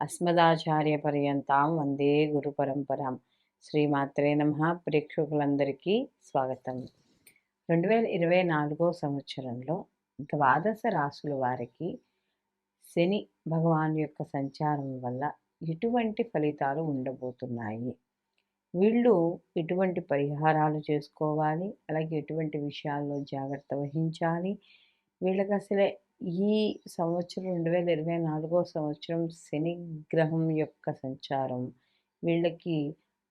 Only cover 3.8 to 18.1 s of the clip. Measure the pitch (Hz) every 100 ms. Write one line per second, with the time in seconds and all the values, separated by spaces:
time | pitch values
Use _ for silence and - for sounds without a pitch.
3.8 | 147 143 139 - 143 147 151 147 165 175
4.8 | - 151 147 - 147 151 143 143 139 139
5.8 | 175 220 269 _ _ 143 131 127 - 127
6.8 | 127 - _ _ - _ _ _ - 170
7.8 | 180 226 226 190 170 180 175 151 147 151
8.8 | 170 165 147 143 - - 131 120 131 180
9.8 | - _ _ - 117 151 135 127 202 214
10.8 | 233 180 143 - 151 139 123 123 120 -
11.8 | 170 247 _ _ _ _ _ _ _ _
12.8 | _ 170 175 208 - _ 165 160 165 160
13.8 | 156 156 147 - 151 143 139 - 151 147
14.8 | 135 127 127 127 147 - _ _ 160 160
15.8 | 233 240 226 208 - 156 151 147 139 143
16.8 | 160 135 131 127 127 123 127 120 110 110
17.8 | 123 - _